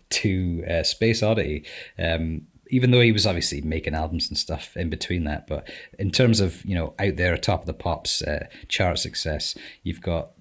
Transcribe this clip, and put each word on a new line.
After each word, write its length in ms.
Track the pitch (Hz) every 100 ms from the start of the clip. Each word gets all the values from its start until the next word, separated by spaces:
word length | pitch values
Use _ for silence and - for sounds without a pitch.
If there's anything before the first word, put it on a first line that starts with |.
| -
to, 520 | - 104 92 90 85 85
uh, 140 | 85
Space 400 | - - 113 107
Oddity, 400 | 107 107 90 76 - - - -
um, 440 | 82 82 80 80 - _ -
even 220 | 127 123
though 80 | 123
he 140 | 120
was 120 | 104 101
obviously 360 | 85 - 71
making 340 | 78 80 - 78
albums 320 | 82 82 -
and 100 | -
stuff 380 | - 80 - -
in 140 | 85
between 340 | 78 - 90
that. 240 | 76 76 -
But 220 | 73 - - - -
in 140 | 101
terms 300 | - 123 107
of, 240 | 92 - 98
you 100 | 87
know, 180 | 78 -
out 160 | 98 80
there, 220 | 90 80
top 240 | - 87
of 40 | 82
the 80 |
pops, 480 | - 90 80 - -
uh, 260 | 73 76 - - -
chart 320 | - 90 82
success, 560 | 85 - 80 76 - - - -
you've 180 | 92 -
got 300 | 90 82 - _